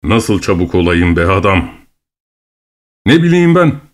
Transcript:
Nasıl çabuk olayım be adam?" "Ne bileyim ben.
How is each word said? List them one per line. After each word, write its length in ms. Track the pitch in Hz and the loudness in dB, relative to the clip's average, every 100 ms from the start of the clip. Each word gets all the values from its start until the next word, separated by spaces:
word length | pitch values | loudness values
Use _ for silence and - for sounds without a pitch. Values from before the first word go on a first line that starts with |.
Nasıl 380 | - 117 110 101 | -2 -2 -2 -4
çabuk 340 | - 92 87 92 | -2 -4 -2 -2
olayım 400 | 87 87 85 85 | 0 0 0 0
be 120 | 85 | 0
adam?" 600 | 95 104 92 82 - _ _ _ _ _ _ _ _ _ _ _ _ - | 0 0 -2 -4 -14 _ _ _ _ _ _ _ _ _ _ _ _ 0
"Ne 180 | 160 | 2
bileyim 320 | 170 175 170 175 | 2 2 2 2
ben. 260 | 165 143 _ | 2 -2 _